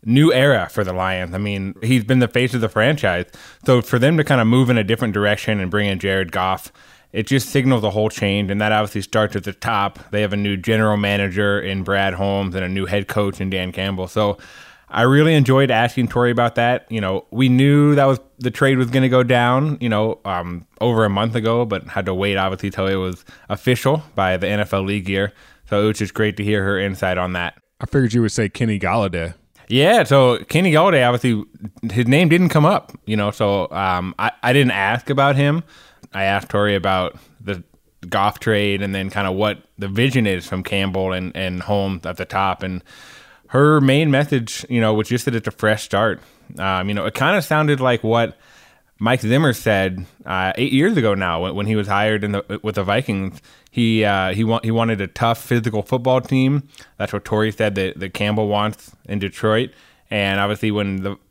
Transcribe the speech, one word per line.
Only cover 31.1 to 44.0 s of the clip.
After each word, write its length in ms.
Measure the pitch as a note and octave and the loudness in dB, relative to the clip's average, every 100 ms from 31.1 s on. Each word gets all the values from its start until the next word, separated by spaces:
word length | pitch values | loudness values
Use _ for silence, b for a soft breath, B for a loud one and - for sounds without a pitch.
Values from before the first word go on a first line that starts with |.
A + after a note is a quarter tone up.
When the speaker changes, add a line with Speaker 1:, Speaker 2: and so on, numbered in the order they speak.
| B2 B2+ A2 - - G#2+ - A2+ | 2 0 -2 -4 -14 -16 -10 -4
Speaker 1:
his 140 | G#2 A#2+ | -2 2
name 240 | C#3 F3 | 4 6
didn't 180 | E3+ F3+ | 4 4
come 160 | D#3+ | 4
up, 280 | D3+ G3 - - | 4 2 -4 -18
you 120 | - G#2+ | -4 -2
know, 120 | G#2 | -2
so, 400 | - G#2 G2+ F2 | 0 0 0 -2
um, 420 | E2+ F#2+ F2+ F#2 - | -2 -2 0 -4 -4
I, 120 | A2+ - | -4 -2
I 120 | A#2 | 0
didn't 160 | C3+ C3 | 2 2
ask 400 | G2 G2 A#2 - | 2 0 -2 -2
about 260 | C#3 C#3 C#3 | 0 2 2
him. 260 | C#3+ D#3 - B B B B | 2 0 -4 B B B B
I 80 | G2 | -4
asked 260 | G2 G2 F#2 | 0 -2 -2
Tori 260 | G#2 G#2 | -2 0
about 440 | G2 F#2 F#2 F#2 - b b | 0 0 0 -2 -8 b b
the 240 | G2+ F#2 - _ _ _ F2+ | -10 -10 -10 _ _ _ -4
Goff 300 | G2+ G2+ - | 0 0 -2
trade 420 | - G#2+ G2+ G2 | -2 0 0 -2
and 140 | G2 | -4
then 160 | F#2+ F#2+ | -4 -6
kinda 200 | G#2 G2 | -4 -4
what 280 | F#2+ G#2 G#2 _ - | 0 -2 -2 _ -12
the 120 | G2+ | -8
vision 380 | G2 C3 B2+ G#2+ | 0 0 2 0
is 200 | F#2 - | 0 -4
from 160 | F#2+ | -8
Campbell 500 | F2+ G2+ G2 F#2+ F#2+ | -4 -2 -2 -2 -4
and, 240 | F#2 F#2 - | -4 -6 -6
and 260 | F#2 F2+ | -6 -6
Holmes 440 | F2+ G2+ G2 F#2 E2+ | -2 -2 -2 -4 -8
at 100 | F2+ | -8
the 80 | |
top. 380 | F#2 G2 F#2+ F2+ | -6 -2 -2 -2
And 200 | F#2+ F#2 _ B B B B B _ | -6 -8 _ B B B B B _
her 320 | C3 D3 D3+ | 2 4 6
main 300 | C3+ C#3 | 4 4